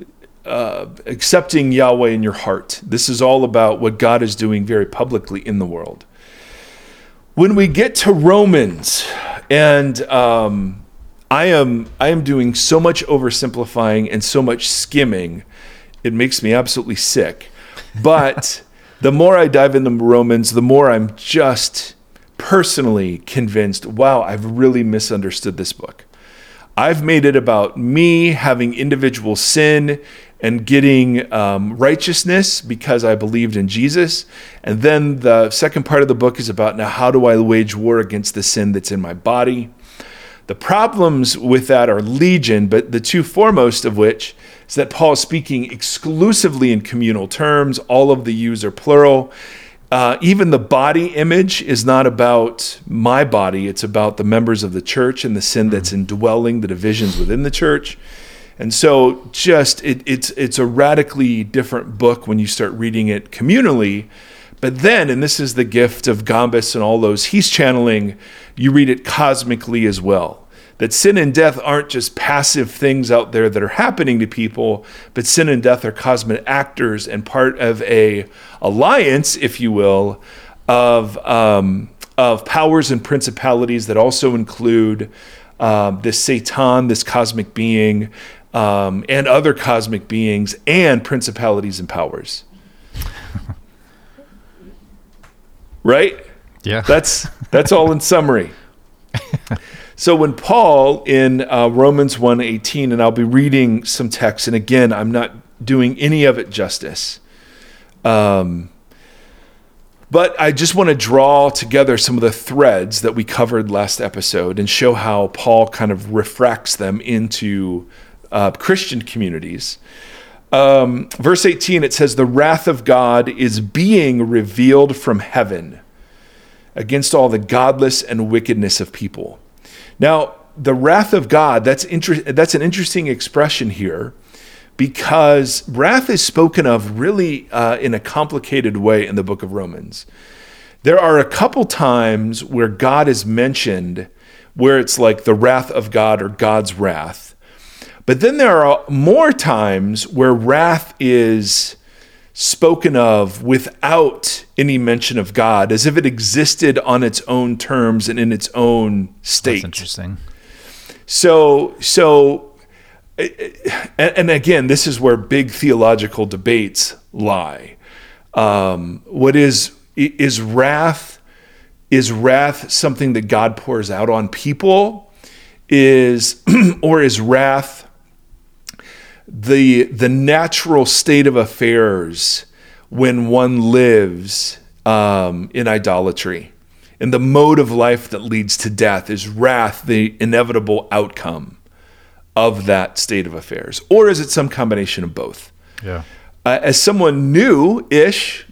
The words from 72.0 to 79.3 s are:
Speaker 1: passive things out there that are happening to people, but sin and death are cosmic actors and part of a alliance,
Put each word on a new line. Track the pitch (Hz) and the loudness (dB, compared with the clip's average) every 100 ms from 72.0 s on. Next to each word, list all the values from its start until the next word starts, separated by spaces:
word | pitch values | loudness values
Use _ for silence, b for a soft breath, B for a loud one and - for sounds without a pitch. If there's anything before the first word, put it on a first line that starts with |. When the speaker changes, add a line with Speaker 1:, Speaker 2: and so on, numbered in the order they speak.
| 117 - | -8 -6
Speaker 1:
passive | - 143 139 147 117 | -2 0 0 -2 -4
things | - 139 135 117 | -2 -2 0 2
out | 120 110 | 0 2
there | 113 110 | 0 0
that | 101 | 0
are | 101 | -4
happening | - 240 - 139 117 | -2 -2 -2 -2 0
to | 110 | -2
people, | - 110 117 113 104 B B B | -4 -6 -4 -4 -4 B B B
but | - | -8
sin | 117 - 156 | -2 0 2
and | 127 | 2
death | 123 123 | 2 0
are | 120 | -2
cosmic | - 127 123 110 110 - | -6 -2 -2 -2 -6 -2
actors | 139 139 - 120 107 110 | -4 -4 -4 -4 -4 -8
and | 110 | -10
part | 110 135 131 - | -6 0 0 0
of | 120 113 | -2 -2
a | 110 113 107 101 95 B B B | 0 4 4 2 -8 B B B
alliance, | - 107 160 269 151 135 151 | -4 2 2 2 2 0 -2